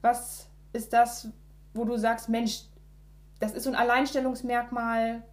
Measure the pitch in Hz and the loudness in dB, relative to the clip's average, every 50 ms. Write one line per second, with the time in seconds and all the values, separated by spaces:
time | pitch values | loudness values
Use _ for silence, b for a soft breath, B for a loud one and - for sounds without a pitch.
0 | - 233 240 240 - - - - - - - - - - - 233 220 - - 233 | 4 2 2 2 -4 -10 -12 -14 -16 -20 -20 -20 -20 -10 -10 -10 -6 2 4 4
1 | 240 233 - - - 220 - - - - - - - - - 226 233 220 240 226 | 4 4 2 -10 -12 -12 -14 -14 -20 -20 -20 -20 -20 -10 -6 -4 -2 -2 0 0
2 | 214 226 233 226 - - 226 226 233 220 - - - - - - - - - - | 2 0 0 0 -2 -2 0 0 0 0 -2 -4 -10 -16 -20 -20 -20 -20 -20 -20
3 | - - - - - - - - - 214 214 240 - 269 254 - 240 240 240 254 | -20 -20 -20 -20 -20 -20 -8 -4 -4 -4 -4 -4 -4 -2 0 2 4 4 4 4
4 | 277 277 - 277 262 262 254 233 - 240 240 240 240 240 247 240 233 233 226 226 | 4 2 0 0 0 0 -2 -2 -4 -2 -2 -2 -2 -2 -4 -4 -2 0 0 0
5 | 226 226 233 233 233 - | 0 0 -2 -6 -10 -16